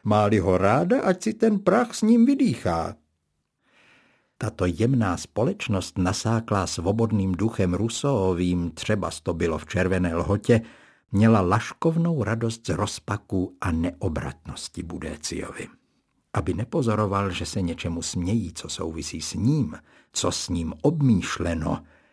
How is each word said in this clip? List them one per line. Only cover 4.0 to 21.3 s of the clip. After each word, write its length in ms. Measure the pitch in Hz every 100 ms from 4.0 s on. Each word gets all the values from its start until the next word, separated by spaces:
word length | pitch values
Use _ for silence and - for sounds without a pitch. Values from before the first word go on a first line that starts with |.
| _ _ _ -
Tato 280 | 107 - 90
jemná 500 | 82 117 135 104 85
společnost, 840 | - - 131 202 - 95 - -
nasáklá 680 | 90 - 110 113 113 101 87
svobodným 680 | - 82 110 113 107 95
duchem 420 | 92 107 - 92
Rousseauovým, 960 | 90 113 - 143 127 95 87 90 90 85
třebas 500 | - - 104 82 -
to 140 | -
bylo 240 | 82 87 78
v 80 | -
Červené 480 | 95 92 92 90
lhotě, 460 | 82 80 101 - 117 - - - _ -
měla 280 | 98 113 113
laškovnou 840 | 90 104 - - 165 160 170 160
radost 440 | 107 113 113 113 -
z 20 |
rozpaku 880 | - 101 - - 101 - 95 92 -
a 120 | 90
neobratnosti 1120 | 80 87 87 98 73 69 - - - - -
Budéciovi. 840 | 80 87 78 80 - - - - - - _ _ _ _ _
Aby 220 | - 85
nepozoroval, 760 | 87 113 170 120 104 104 98 101
že 160 | 90 87
se 160 | 104
něčemu 400 | 90 82 87 85
smějí, 500 | 82 92 90 113 90
co 160 | - 82
souvisí 520 | - 85 80 - 82
s 140 | -
ním, 420 | - 104 151 92 - - _ _
co 200 | - -
s 160 | - -
ním 260 | 87 82 -
obmýšleno, 1000 | 143 160 139 101 -